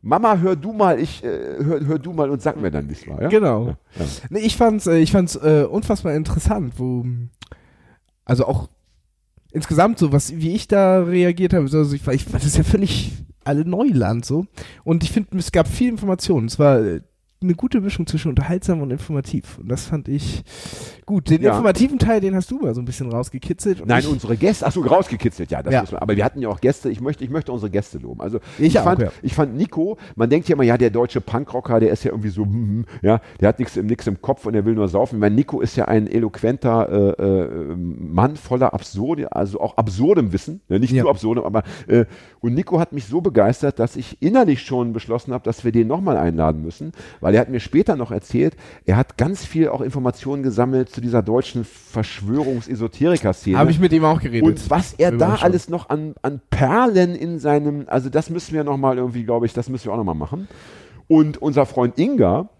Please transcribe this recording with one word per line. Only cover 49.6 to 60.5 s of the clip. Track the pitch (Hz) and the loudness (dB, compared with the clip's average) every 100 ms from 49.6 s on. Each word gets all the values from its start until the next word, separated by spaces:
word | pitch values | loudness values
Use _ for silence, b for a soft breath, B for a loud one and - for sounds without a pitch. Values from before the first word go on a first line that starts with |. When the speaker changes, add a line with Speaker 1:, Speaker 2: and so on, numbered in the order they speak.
| 156 | 0
Speaker 1:
auch | - | 0
Informationen | 123 139 123 120 135 143 | -4 -2 -4 -4 -6 -4
gesammelt | 131 107 123 131 127 | -2 0 2 2 -2
zu | - | -4
dieser | 120 117 | 0 0
deutschen | 98 120 135 120 110 | 2 0 0 -6 -8
Verschwörungs-Esoteriker-Szene. | - _ 120 107 - 98 131 135 127 - 120 113 - 151 175 104 92 - 95 | -12 _ -6 -6 -6 -4 -2 -2 -4 -6 -6 -6 0 0 2 0 -2 0 2
Speaker 2:
Hab | 160 | 4
ich | 160 | 4
mit | 185 | 4
ihm | 160 156 | 4 4
auch | 160 | 2
geredet. | 131 117 107 | 0 2 2
Speaker 1:
Und | 107 - | 2 0
was | 175 185 | 0 0
er | - 175 | 0 2
Speaker 2:
Wir | 120 | 4
Speaker 1:
da | 165 | 2
Speaker 2:
waren | 208 | 4
schon | 180 | 2
Speaker 1:
alles | 180 - | 2 -2
noch | 170 - | -8 -4
an, | 151 156 - | -6 -6 -8
an | 135 139 _ | -8 -8 _
Perlen | - 131 202 254 190 180 175 | 0 2 4 4 4 2 0
in | 165 170 | -6 -4
seinem, | 147 147 147 147 139 | 0 2 0 -4 -2
also | 131 131 | -2 0
das | 139 - | -2 -2
müssen | 165 - | -8 -6
wir | 156 | -4
nochmal | 143 139 135 127 | -2 0 0 0
irgendwie, | 123 120 113 | -2 -4 -2
glaub | 117 | 0
ich, | 117 | 0
das | - 120 | -2 -6
müssen | 127 113 | -6 -6
wir | |
auch | 110 | -4
nochmal | 101 80 | -2 -4
machen. | 76 160 196 | -6 -8 -10